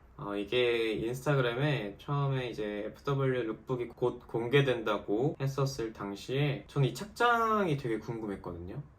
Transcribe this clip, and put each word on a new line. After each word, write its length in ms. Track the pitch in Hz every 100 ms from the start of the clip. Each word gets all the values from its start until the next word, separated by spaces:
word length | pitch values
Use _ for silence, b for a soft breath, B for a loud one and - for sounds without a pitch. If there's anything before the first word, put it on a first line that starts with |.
| - -
아, 200 | 101 101
이게 560 | 101 123 120 117 113
인스타그램에 1040 | 104 113 135 151 139 120 120 151 127 101 -
처음에 500 | - 143 135 131 123
이제 360 | 104 107 104 107
에프더블유 560 | - - 139 135 127
룩북이 460 | 113 110 - 123 117
곧 340 | - 123 120 -
공개된다고 1080 | 117 117 143 135 120 110 101 - 104 143 -
했었을 520 | 135 - 135 - 113
당시에 720 | - 101 98 - 131 147 101 -
전 160 | 143
이 100 | 127
착장이 840 | - 202 - 240 233 226 214 185 139
되게 200 | 120 107
궁금했거든요. 840 | 113 113 107 95 92 85 87 127 -